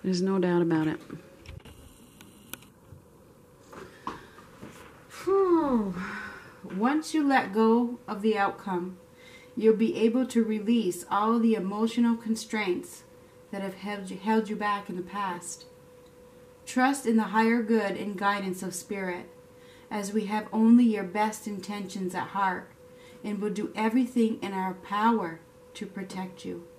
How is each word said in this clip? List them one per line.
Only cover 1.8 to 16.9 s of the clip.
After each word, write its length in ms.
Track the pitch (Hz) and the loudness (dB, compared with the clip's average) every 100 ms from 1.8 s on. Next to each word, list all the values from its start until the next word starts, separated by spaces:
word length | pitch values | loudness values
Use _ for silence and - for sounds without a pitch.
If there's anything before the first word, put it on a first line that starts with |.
| - - - - - - - - - - - - - - - - - - - - - - - - - - - - - - - - - - | -20 -20 -20 -20 -20 -20 -18 -18 -20 -20 -20 -20 -20 -20 -20 -20 -20 -20 -20 -20 -20 -14 -14 -14 -18 -20 -20 -20 -20 -20 -20 -20 -20 -8
Whew. 720 | - 392 370 330 285 240 202 175 196 208 - - - - 185 185 | 2 4 6 4 4 2 0 -4 -8 -10 -12 -14 -20 -20 -10 0
Once 380 | 233 302 - | 2 0 0
you 120 | 311 285 | 0 4
let 280 | 262 190 | 2 2
go 440 | 208 226 233 240 240 - | 4 6 6 2 -4 -10
of 140 | 202 | -2
the 160 | 220 208 | 0 2
outcome, 640 | 196 - 196 180 180 - - - - - - - | 0 -2 -6 -4 -4 -10 -20 -20 -20 -20 -12 2
you'll 200 | 220 220 | 4 6
be 200 | 226 - | 2 4
able 300 | 226 247 254 | 2 2 2
to 180 | 233 | 2
release 640 | 214 214 196 240 185 175 - | 0 0 2 2 2 -4 -4
all 280 | 202 214 233 | 0 2 4
the 160 | 226 | 4
emotional 640 | 214 185 208 226 240 233 226 | 2 0 -2 0 4 2 2
constraints 880 | 220 220 - 214 196 180 - - - - - - - | -2 -4 -4 -4 0 -2 -4 -18 -20 -20 -20 -20 -12
that 120 | 196 | -8
have 140 | 196 185 | -8 -8
held 340 | 196 202 185 | -8 -8 -8
you, 80 | 180 | -4
held 320 | 202 220 208 | 2 2 2
you 60 | 208 | -2
back 340 | 208 202 196 | -2 -2 -4
in 60 | 180 | -10
the 40 | |
past. 640 | 175 202 196 185 - - - - - - - - - - - - - | -8 -6 -6 -6 -12 -16 -18 -20 -20 -20 -20 -20 -20 -20 -20 -20 -4
Trust 400 | 254 262 | 2 2